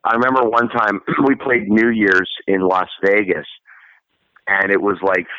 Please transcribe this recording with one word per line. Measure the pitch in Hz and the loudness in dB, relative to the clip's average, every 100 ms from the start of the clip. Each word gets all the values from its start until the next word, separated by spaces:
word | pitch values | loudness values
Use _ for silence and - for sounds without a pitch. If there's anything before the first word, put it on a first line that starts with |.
I | - | -2
remember | 113 127 131 120 | 0 2 2 2
one | 117 117 | 0 0
time | 120 107 98 - | 0 -2 -2 -4
<clears throat> | - 135 | 0 0
we | |
played | 131 139 123 101 | 0 0 -2 0
New | 107 117 | 2 2
Year's | 113 101 92 92 - - | 2 2 2 0 -8 -2
in | 98 | 0
Las | 95 92 90 - | 2 0 -2 -2
Vegas, | 95 104 95 87 - - _ - - _ _ _ _ _ - | 0 2 0 -4 -6 -20 _ -20 -20 _ _ _ _ _ -4
and | 98 98 | -2 2
it | 98 | 0
was, | 101 87 | 0 -2
like, | 95 92 87 | 0 -2 -4